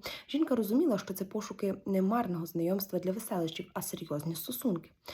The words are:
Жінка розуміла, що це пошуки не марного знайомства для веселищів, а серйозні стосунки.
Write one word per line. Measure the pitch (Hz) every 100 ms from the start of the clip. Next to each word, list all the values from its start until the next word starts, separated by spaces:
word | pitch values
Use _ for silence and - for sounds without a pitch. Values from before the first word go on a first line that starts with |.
| - - -
Жінка | 285 311 240
розуміла, | 196 254 339 196
що | -
це | 190
пошуки | 196 214 208 190 196 190 -
не | 190
марного | 190 240 196 170 165
знайомства | 170 170 196 - 185
для | 185
веселищів, | 202 - 185 165 165 -
а | 190
серйозні | - - 165 147 165
стосунки. | 160 - 247 247 165 - _ -